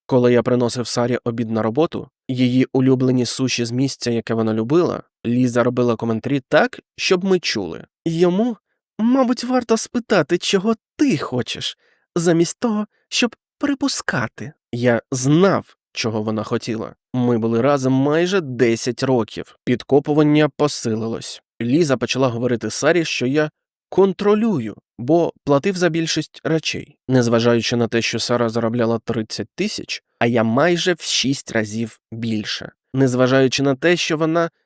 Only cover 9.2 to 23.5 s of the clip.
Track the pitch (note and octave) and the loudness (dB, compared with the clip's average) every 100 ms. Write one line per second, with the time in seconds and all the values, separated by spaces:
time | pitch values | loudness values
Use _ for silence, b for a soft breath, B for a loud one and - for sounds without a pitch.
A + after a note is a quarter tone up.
9.2 | A#3+ B3 B3 B3+ A#3 A3+ - B3 - G3 | 2 -2 -2 -2 0 0 0 -6 0 0
10.2 | C#3+ F3 - G3 G#3+ A3 _ - C#4+ D3 | 2 -2 0 0 0 -2 _ -2 0 0
11.2 | - B2 - - - - _ _ _ F3 | -2 -4 -4 -8 -10 -12 _ _ _ -2
12.2 | E3+ E3 E3+ - A#3+ G#3 G#3 _ _ - | 2 2 2 -2 -2 -2 -6 _ _ -2
13.2 | A#3+ - _ - C#4+ C#4 C4+ - - D3+ | -2 -4 _ -6 -4 -2 -2 -2 -2 -4
14.2 | G#2+ - G#2+ - _ A#2+ B2 A#2 - C3 | -4 -8 -16 -16 _ 0 2 2 -2 -2
15.2 | C3+ D#3 G3 A#2+ - _ _ - A2+ A2 | 2 4 4 2 -4 _ _ -6 -4 -4
16.2 | G#2+ A2 G#2 A#2 - A2 - - _ B2+ | -2 -4 -4 -4 -4 -8 -10 -14 _ -2
17.2 | A#2+ A#2 A2+ A#2 C3+ C#3+ C3 C3 C#3+ D#3 | 2 2 2 2 2 2 2 2 2 2
18.2 | F3+ G3 C#3 A#2+ A#2+ A2+ C3 A2+ C3+ B2+ | 0 0 -2 0 2 2 -2 -2 0 0
19.2 | G#2+ - - _ - B2 - C#3 D3 D3 | 0 -8 -12 _ -2 -2 2 2 2 2
20.2 | D3+ D3+ D3+ - D3 - A#2+ A2 A2+ F#2+ | 4 4 2 0 -2 0 -4 -4 -4 -8
21.2 | - - _ - A#2+ D3 D3+ B2 A#2+ B2+ | -10 -14 _ -8 0 2 2 0 -2 0
22.2 | C3 A#2 B2 A#2 G#2+ - C#3+ E3+ D#3+ - | 0 0 -2 -2 -4 -2 0 0 -2 -2
23.2 | B2+ D3 D3+ | -2 0 -2